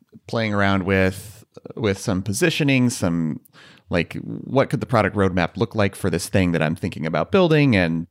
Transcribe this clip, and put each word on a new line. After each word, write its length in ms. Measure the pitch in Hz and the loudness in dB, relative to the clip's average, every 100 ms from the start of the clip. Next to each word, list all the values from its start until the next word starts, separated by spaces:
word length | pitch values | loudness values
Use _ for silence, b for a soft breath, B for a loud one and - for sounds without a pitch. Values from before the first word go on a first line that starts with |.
| _ - - | _ -20 -8
playing 260 | 117 110 | -4 -2
around 300 | 101 98 98 | 0 2 2
with, 640 | 90 95 95 95 - - - - - - | 2 2 2 0 -12 -20 -20 -20 -16 -4
with 220 | 110 98 | -2 -2
some 240 | - 92 | -2 -4
positioning, 680 | 98 98 170 - 143 131 123 | -2 0 0 2 2 2 2
some, 500 | - 92 85 78 - _ B B B B | 0 -2 0 -2 -6 _ B B B B
like, 240 | 90 - - | -4 -2 -6
what 460 | - 110 - 131 120 | -10 -12 -2 0 0
could 100 | 117 | -2
the 60 | - | 0
product 300 | 117 95 98 | 2 2 2
roadmap 400 | 95 90 85 - | 2 2 -2 -2
look 180 | 113 110 | -4 0
like 200 | 101 - | -2 -2
for 140 | 95 | -2
this 200 | 82 - | -2 0
thing 220 | 101 90 | 2 2
that 80 | 82 | 2
I'm 140 | 78 82 | 0 -2
thinking 300 | 95 - 78 | -6 -6 -4
about 260 | 82 80 | -2 0
building, 440 | 196 175 156 143 101 | 2 4 4 4 4
and, 320 | 85 82 85 | 2 0 -6